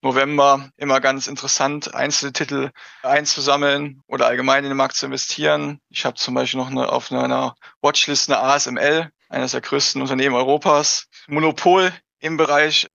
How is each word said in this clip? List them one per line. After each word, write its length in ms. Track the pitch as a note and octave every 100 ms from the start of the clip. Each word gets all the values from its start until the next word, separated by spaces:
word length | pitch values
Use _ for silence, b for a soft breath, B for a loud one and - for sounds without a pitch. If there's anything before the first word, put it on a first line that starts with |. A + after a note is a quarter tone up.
November 680 | C3+ C3 C#3 D3 C#3 C#3 C3+ _
immer 240 | C#3+ C3+
ganz 260 | C3+ C3+ B2+
interessant, 640 | C#3+ C#3 - C#3 D3 -
einzelne 380 | - C#3+ - C#3
Titel 400 | C3 C#3 C#3+ C3+ B B B
einzusammeln 1000 | B2+ C#3+ D3 - C#3 C#3+ C#3+ C#3+ D3 C3+ _
oder 200 | C3+ A#2
allgemein 360 | B2 C3 C3+
in 60 | C#3
den 80 | C3+
Markt 180 | C3+ -
zu 100 | C#3
investieren. 720 | C3+ - - D3+ D3+ D3 D3 _
Ich 160 | - C3
hab 120 | -
zum 180 | - B2+
Beispiel 240 | B2+ C3
noch 120 | B2+
eine, 180 | C3 -
auf 220 | B2+ -
einer 440 | B2+ B2+ B2+ C3 - B B
Watchlist 480 | C#3+ C#3+ - C#3+ -
eine 100 | B2+
A 160 | C3 C#3
S 120 | C3
M 100 | B2
L, 340 | C#3+ D#3+ E3 _ _
eines 240 | C3 B2+
der 100 | B2+
größten 400 | - C#3+ C3+ C3+
Unternehmen 340 | C3+ C3 C#3 B2
Europas. 720 | C3 D3 F#3+ D3 D3+ - - B -
Monopol 640 | D3 D#3 D#3 F3 F#3 F#3 F3 _ _
im 180 | D#3 D#3+
Bereich 500 | D3+ D3 D3+ D3 -